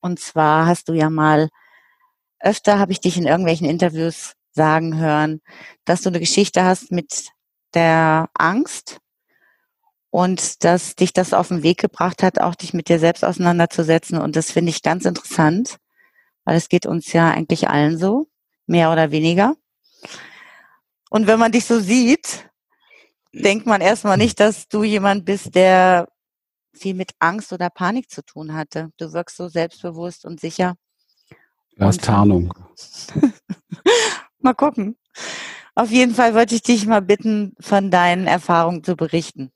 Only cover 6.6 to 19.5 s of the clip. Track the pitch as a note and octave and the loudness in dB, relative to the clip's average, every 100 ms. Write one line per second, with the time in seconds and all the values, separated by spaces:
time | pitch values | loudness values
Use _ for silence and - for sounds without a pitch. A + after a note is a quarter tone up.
6.6 | F#3 F#3 - F3 D#3 - - _ _ _ | 2 0 -2 -6 -6 -12 -12 _ _ _
7.6 | _ E3+ E3 D#3+ D#3+ D#3 E3 - E3 G3+ | _ 0 2 4 2 0 -2 -2 0 0
8.6 | E4 - - - _ _ _ _ _ _ | -4 -8 -16 -20 _ _ _ _ _ _
9.6 | _ _ _ _ _ - F3+ F#3 - - | _ _ _ _ _ -2 0 -2 -6 -2
10.6 | E3+ F3 - - F3 - F3+ F#3+ F3 F3+ | 2 2 -2 -2 0 0 0 0 0 0
11.6 | D#3 E3+ - - F3 - F#3 - F3 E3+ | 0 0 -2 -2 -6 0 0 0 -2 -4
12.6 | F3 F3+ - E3+ E3 E3+ - F3+ F3 E3+ | -8 -8 0 2 2 0 -4 0 0 2
13.6 | E3+ - D#3+ E3 - E3 D#3 D3+ D#3+ - | 0 0 0 0 0 -4 -2 -4 -2 -2
14.6 | E3+ D#3+ D3+ F3 F#3 E3+ - - D#3 F3+ | -2 -2 -4 -2 -4 -6 -8 0 2 2
15.6 | B3 - _ _ _ _ _ _ - E3 | -4 -8 _ _ _ _ _ _ -2 -2
16.6 | - F3 - E3 - E3+ E3 - - E3+ | 0 -2 -2 -6 -2 0 2 0 -2 -2
17.6 | - D3 D3 E3 F#3 A#3 D#4 _ _ _ | 0 2 0 0 -2 -2 -4 _ _ _
18.6 | - E3+ D#3+ D#3+ D#3 D#3 D#3+ E3+ G#3+ | -2 2 2 2 0 2 0 2 0